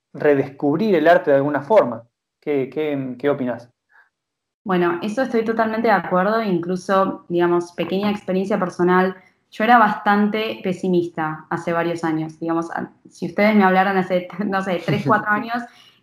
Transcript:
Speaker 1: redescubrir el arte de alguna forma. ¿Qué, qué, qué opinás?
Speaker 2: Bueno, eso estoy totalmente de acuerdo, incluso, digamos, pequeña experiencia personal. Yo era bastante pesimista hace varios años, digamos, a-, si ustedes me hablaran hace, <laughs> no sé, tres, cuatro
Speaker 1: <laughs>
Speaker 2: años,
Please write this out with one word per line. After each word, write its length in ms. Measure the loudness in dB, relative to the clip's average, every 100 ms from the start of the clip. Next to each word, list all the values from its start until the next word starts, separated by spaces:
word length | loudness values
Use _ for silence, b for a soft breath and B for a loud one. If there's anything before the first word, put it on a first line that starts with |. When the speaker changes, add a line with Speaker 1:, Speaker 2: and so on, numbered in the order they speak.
| _
Speaker 1:
redescubrir 800 | -2 2 2 0 -2 -2 0 2
el 140 | 4 6
arte 220 | 4 4
de 60 | 2
alguna 260 | 2 -4
forma. 420 | 2 2 2 -4 -14 _ _ _
¿Qué, 300 | -4 -4 -2
qué, 440 | -4 -4 -4 -6 -4
qué 120 | -2
opinás? 400 | -2 -4 -6 -12 _ _ b b _ _ _ _ _
Speaker 2:
Bueno, 340 | -4 0 0 0
eso 200 | -4 -4
estoy 220 | -2 -2
totalmente 440 | -2 -2 -2 0 2
de 60 |
acuerdo, 480 | 2 2 0 2 0
incluso, 840 | 0 -2 -2 -6 0 2 2 -4 -6
digamos, 440 | 0 2 0 -2
pequeña 380 | -8 -4 -2 -2
experiencia 480 | -4 -4 -4 -2 -2
personal. 580 | -2 0 2 4 2 -4 b b _
Yo 140 | -2
era 140 | 4 6
bastante 840 | 6 2 0 2 2 0 -4 -4
pesimista 840 | -6 -4 0 0 0 -4 -6 -8 -8
hace 240 | -6 -2
varios 320 | -2 -2 -2
años, 340 | -2 -2 -4 -8
digamos, 320 | -4 -4 -4
a-, 200 | -8 -10 _ -20
si 180 | -10 -6
ustedes 300 | 0 4 4
me 80 |
hablaran 320 | 4 4 2 0
hace, 320 | 0 -2 -2 -6
<laughs> 60 |
no 180 | -4 -4
sé, 200 | -4 -4
tres, 200 | -2 -2 2
cuatro 240 | 0 2
Speaker 1:
<laughs> 0 |
Speaker 2:
años, 320 | -2 -2 -8 -8 b b b